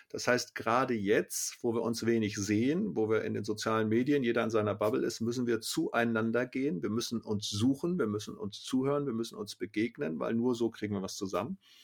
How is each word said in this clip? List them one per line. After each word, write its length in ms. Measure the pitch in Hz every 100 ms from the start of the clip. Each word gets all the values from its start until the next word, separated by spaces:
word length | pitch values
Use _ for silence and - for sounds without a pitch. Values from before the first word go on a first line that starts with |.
| -
Das 180 | 143 -
heißt, 280 | 120 -
gerade 400 | - 113 120 127
jetzt, 640 | 113 98 123 185 - - -
wo 140 | 120
wir 80 | 113
uns 240 | 117 117 113
wenig 320 | 117 107 104
sehen, 580 | 101 104 127 170 214 113
wo 140 | 107
wir 120 | 110
in 120 | -
den 100 | 110
sozialen 460 | 104 107 113 110 110
Medien, 340 | 113 131 143
jeder 180 | 120 117
in 60 | 113
seiner 260 | 113 104
Bubble 300 | 101 107 131
ist, 160 | 123 -
müssen 260 | 117 123 120
wir 140 | 113
zueinander 840 | - - 165 117 117 113 113 120 131
gehen, 360 | 131 135 87
wir 80 | 107
müssen 300 | 113 - 113
uns 300 | - 101 -
suchen, 480 | 101 123 139 175 180
wir 80 | 110
müssen 280 | 104 -
uns 280 | - 101 -
zuhören, 420 | - 131 135 143
wir 80 | 143
müssen 240 | 113 117 98
uns 200 | 104 -
begegnen, 640 | - 107 117 139 151 160
weil 120 | 117
nur 220 | 117 123
so 160 | 117 117
kriegen 240 | - 107
wir 80 | 101
was 140 | 95 -
zusammen. 420 | 98 90 123 190 - -